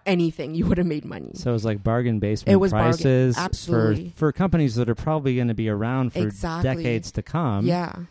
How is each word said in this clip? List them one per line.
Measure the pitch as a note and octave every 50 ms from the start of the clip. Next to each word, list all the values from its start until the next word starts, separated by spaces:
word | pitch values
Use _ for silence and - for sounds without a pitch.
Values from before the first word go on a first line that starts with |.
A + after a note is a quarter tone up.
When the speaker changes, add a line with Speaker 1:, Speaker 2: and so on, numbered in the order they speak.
| _
Speaker 1:
anything, | G3+ F#3 F3 E3+ E3 D#3+ - C#3+ C#3+ D#3
you | E3 -
would | F3 E3+ E3+
have | F3 E3+
made | D3+ D3+ -
money. | - - F#2 C2+ - -
Speaker 2:
So | - - B2
it | A#2+
was | A2+ G2+
like | A2+ G#2+ G2+ G2
bargain | A2+ A2+ A#2+ B2 A#2+ A2+ G#2+
basement | G2 G#2 G#2+ - - -
Speaker 1:
It | G3 G3
was | F#3+ G3
bargain, | G#2+ G#2+ A2 -
Speaker 2:
prices | - E3 E3 C3+ C3 B2+ C3 B2+ A#2+ -
Speaker 1:
absolutely. | F3 - - - - E3+ C#3+ A2+ A2 A2 G#2+ - F3 F3
Speaker 2:
for, | E3 -
for | D#3+ D3+ -
companies | - F#3 E3+ E3 E3 D3+ C3 G#2+
that | A#2+ B2 A2+
are | A#2
probably | - - D#3 D#3 D#3 C#3 C3+ B2 B2+
gonna | B2 A#2+ A2+
be | G2+ A2 A2
around | G#2+ G2+ A2 A#2 B2+ C3 C3 A#2+
for | - A#2+
Speaker 1:
Exactly. | A2 G#2+ G2+ - - E3+ D#3+ E3+ - C3+ C3 E3+ E3
Speaker 2:
decades | B2 A#2 A2+ - - -
to | -
come. | - - - E3 E3+ C3 G2+ G2+ -
Speaker 1:
Yeah. | F3 E3+ F3 F3 - - - F3 -